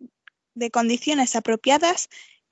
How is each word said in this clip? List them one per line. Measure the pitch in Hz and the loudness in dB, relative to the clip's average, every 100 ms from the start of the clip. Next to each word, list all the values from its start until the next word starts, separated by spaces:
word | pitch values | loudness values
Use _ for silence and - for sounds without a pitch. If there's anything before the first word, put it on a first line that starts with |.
| 247 _ _ _ _ 233 | -20 _ _ _ _ -8
de | 233 | -4
condiciones | 240 233 240 302 294 247 226 | 0 0 0 0 0 0 -2
apropiadas | 226 220 254 294 339 359 - - - _ _ | -2 -2 2 2 2 -2 -6 -14 -20 _ _